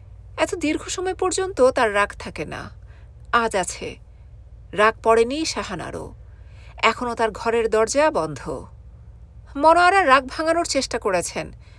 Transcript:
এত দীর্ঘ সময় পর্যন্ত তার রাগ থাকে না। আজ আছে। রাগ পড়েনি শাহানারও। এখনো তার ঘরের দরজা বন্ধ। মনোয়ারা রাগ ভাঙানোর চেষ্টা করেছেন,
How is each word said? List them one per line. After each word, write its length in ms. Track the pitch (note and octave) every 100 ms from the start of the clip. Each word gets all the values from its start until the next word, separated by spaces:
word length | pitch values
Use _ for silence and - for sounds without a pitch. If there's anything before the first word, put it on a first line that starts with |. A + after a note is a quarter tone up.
| - - - -
এত 180 | D#4+ F#4
দীর্ঘ 320 | D4 D#4 -
সময় 260 | - F#4
পর্যন্ত 480 | F4+ F#4 - F#4+ G4 B3+
তার 260 | C4 A3 G3+
রাগ 180 | G3+ -
থাকে 260 | G#3 E3+ D3
না। 240 | B2+ - - - - - - -
আজ 240 | A#3 A3+ G3+
আছে। 400 | F3+ - D#3+ - - - - - - - -
রাগ 240 | F3 G#3+ -
পড়েনি 420 | A3+ A3+ A#3 D4 D#4
শাহানারও। 680 | A#3+ G3+ F3 - - - - - - - - - -
এখনো 380 | A3 - B3 A#3
তার 160 | A3+
ঘরের 380 | F#3 A3+ A#3 A3
দরজা 420 | A3 A3 C#4 D#4
বন্ধ। 560 | A3 D#3 C#3 D#3+ C3 - - - - - - - - - C#4
মনোয়ারা 500 | D#4 E4+ F4+ G4 D#4
রাগ 200 | C4+ C4
ভাঙানোর 400 | - D#4+ E4 E4+
চেষ্টা 340 | C#4 - A#3
করেছেন, 520 | G#3 F3+ - - D#3 - -